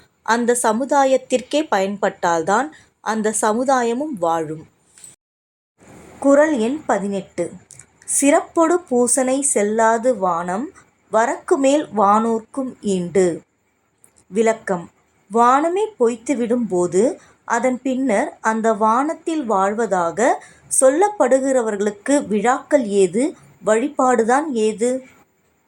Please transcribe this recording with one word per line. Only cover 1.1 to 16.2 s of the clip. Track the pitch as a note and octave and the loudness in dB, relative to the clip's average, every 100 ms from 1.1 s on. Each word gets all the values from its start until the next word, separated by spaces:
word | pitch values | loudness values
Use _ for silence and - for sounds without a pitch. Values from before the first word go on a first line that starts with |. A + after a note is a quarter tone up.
| C4 - B3 - D4 D#4+ | 0 0 -4 -2 -4 0
பயன்பட்டால்தான் | G3+ G3 G3+ G3 F#3+ F3 E3 E3 G#3+ D4+ - _ _ | -2 -2 -2 -4 -2 -2 0 0 0 -2 -10 _ _
அந்த | - A3 G#3+ A3 | -6 -4 -2 -2
சமுதாயமும் | A3 A3 C4 B3+ A#3 A#3+ D#4 G#3 | -2 0 0 0 0 -4 -6 -4
வாழும். | E3+ E3 D3+ D#3+ - _ _ _ - _ _ _ _ _ _ _ - - - - | -2 -2 -4 -10 -16 _ _ _ -20 _ _ _ _ _ _ _ -20 -20 -20 -2
குறள் | C#4 C#4 D#4 C4+ | 2 4 4 0
எண் | A3+ D4+ - | -2 -4 -4
பதினெட்டு. | G#3 G3+ G3 F#3+ - E3+ F#3 _ - - _ - | -4 -4 -8 -8 -8 -8 -10 _ -20 -20 _ -8
சிறப்பொடு | - C#4 D#4+ - E4+ D#4+ F4 | 0 2 2 2 0 2 0
பூசனை | - B3 B3 C4+ B3+ C4+ | 0 0 2 0 0 0
செல்லாது | C4+ A3 G#3 A3 A3 A#3 B3+ G#3+ | 0 0 0 2 2 2 0 0
வானம் | F#3 E3+ F3 G3 D#4+ - _ _ _ | 0 -2 -4 -6 -8 -14 _ _ _
வரக்குமேல் | A3 A#3+ E4+ - D#4+ C4+ D4 - | 0 0 -2 -2 0 2 2 0
வானோர்க்கும் | G3+ G3+ G#3+ A3+ A3 A3 C#4 B3+ - | 0 4 4 2 -2 -6 -10 -10 -8
ஈண்டு. | G#3 F#3+ F3 F#3+ F3+ D#3+ - _ _ _ _ _ _ _ _ | -4 -4 0 0 0 -2 -10 _ _ _ _ _ _ _ _
விளக்கம். | F#3+ A3 A3 - F3+ E3+ _ _ _ - | -2 0 0 -4 -8 -8 _ _ _ -4
வானமே | A3 A#3+ C4+ E4+ F#4 G#4+ | 2 4 4 2 -2 -4
பொய்த்துவிடும் | - A#3 A#3+ | 0 -2 -2